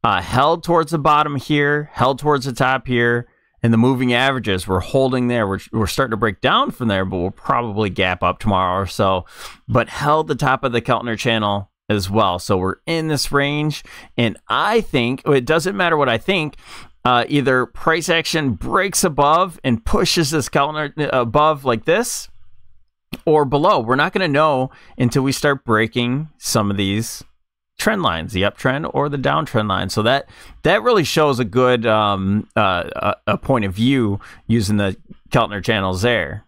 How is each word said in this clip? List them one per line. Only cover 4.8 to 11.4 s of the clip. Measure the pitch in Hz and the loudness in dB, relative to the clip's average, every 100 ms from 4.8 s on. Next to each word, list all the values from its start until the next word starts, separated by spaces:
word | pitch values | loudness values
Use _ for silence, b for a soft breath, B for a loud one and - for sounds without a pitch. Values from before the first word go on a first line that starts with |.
| 82 139 131 131 123 | 0 0 0 0 0
there. | 123 101 | 0 -2
We're, | 95 - | -4 -4
we're | 113 101 | -4 -2
starting | - 135 | -2 -2
to | 110 | 0
break | 110 98 | -2 -2
down | 127 214 285 | 0 0 -2
from | - 117 | -4 -2
there, | 98 | 0
but | 95 95 | -2 -4
we'll | 90 | -4
probably | - - 123 120 101 104 | -6 -4 -2 -2 -2 -4
gap | 92 92 90 | 0 -2 0
up | 90 92 | -2 0
tomorrow | - 95 92 92 | 0 2 2 -2
or | 95 | -4
so. | - 98 95 - B B B - | 0 0 0 -4 B B B -2
But | 117 110 | 0 0
held | - 147 156 156 | -2 0 2 0
the | 135 | -2
top | 139 131 | 0 0
of | 135 | 0
the | 117 | -2
Keltner | 113 117 120 110 | 0 -2 -2 -4
channel | 127 113 | -2 0